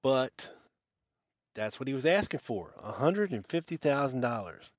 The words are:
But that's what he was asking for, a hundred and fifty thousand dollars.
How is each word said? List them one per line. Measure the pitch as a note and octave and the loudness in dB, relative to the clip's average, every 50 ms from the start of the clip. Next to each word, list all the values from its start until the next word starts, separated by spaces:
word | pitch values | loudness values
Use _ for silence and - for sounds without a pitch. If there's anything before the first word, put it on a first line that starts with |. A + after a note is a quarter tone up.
| - | 4
But | C3 C3+ C3 C3 B2 _ - - - - - _ _ _ _ _ _ _ _ _ _ _ _ _ _ _ _ _ _ _ | 4 4 4 2 0 _ -12 -16 -16 -16 -20 _ _ _ _ _ _ _ _ _ _ _ _ _ _ _ _ _ _ _
that's | - G#2+ G#2+ - - | -6 -6 -6 -6 -6
what | C3+ C3 | -6 -4
he | C3+ | -4
was | C3 B2+ | 2 4
asking | D#3 F3 G3+ - - - D3+ | 4 4 4 2 0 -4 -8
for, | - - A#2 G2+ E2+ - - - - | -4 -4 -4 -4 -4 -8 -14 -14 -12
a | G#2+ G#2+ | -10 -4
hundred | - B2+ D#3 F#3+ G3+ G#3 F#3+ D3+ | 2 4 4 4 4 0 0 -2
and | A2 G2 | -6 -6
fifty | _ - E3+ E3 - E3+ | _ -4 -4 -2 -4 -10
thousand | D#3+ - D3+ C#3 C#3 C#3+ C#3 B2+ B2+ | -2 0 2 2 2 2 0 0 0
dollars. | B2 A#2+ A#2+ A2+ G2+ F2 - - - - _ | 0 0 0 -2 -6 -8 -12 -16 -20 -20 _